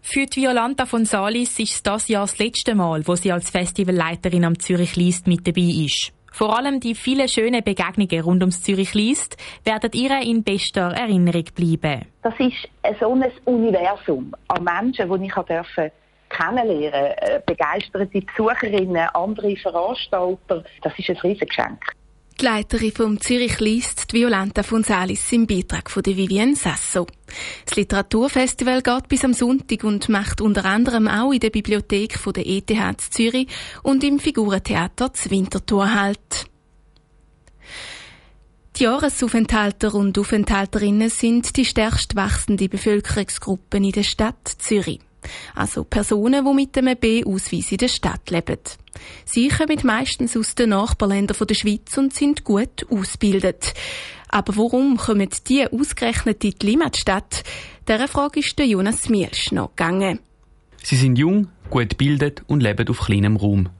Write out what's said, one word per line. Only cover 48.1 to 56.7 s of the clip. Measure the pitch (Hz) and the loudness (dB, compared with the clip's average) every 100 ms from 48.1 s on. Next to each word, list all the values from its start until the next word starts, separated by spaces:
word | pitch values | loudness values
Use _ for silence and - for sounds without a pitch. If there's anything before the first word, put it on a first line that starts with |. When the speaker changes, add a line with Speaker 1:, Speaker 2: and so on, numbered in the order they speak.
| - - | -4 -4
Speaker 3:
leben. | 175 - - - - - - - - | -4 -2 -8 -8 -18 -20 -20 -20 -16
Sie | - 233 262 | -4 0 2
kommen | - 311 311 | 2 0 2
meistens | 254 220 269 - 240 226 | 2 0 -2 -4 -2 -2
aus | 220 | -2
den | - 233 | 0 2
Nachbarländern | 196 220 - 202 196 196 | 2 0 0 2 2 0
von | 202 214 | -2 -2
der | |
Schweiz | 214 214 208 - - | 0 0 -2 -4 0
und | 269 | 0
sind | - 285 294 | 2 0 0
gut | - 196 247 - - | 0 0 0 -6 -4
ausgebildet. | 208 185 - 202 196 185 - - - - - - - - | -2 -2 0 2 4 2 -2 -8 -8 -12 -12 -14 -18 -2
Aber | 208 196 | -2 0
warum | 208 233 254 277 247 | 0 2 2 4 2
kommen | - 208 196 - - | 2 0 0 -4 0
die | 269 | 2
ausgerechnet | 254 226 294 - 233 226 233 208 | 2 -2 -4 -2 -2 0 0 0
in | 208 | -2
die | - | 0
Limmatstadt? | 202 | 0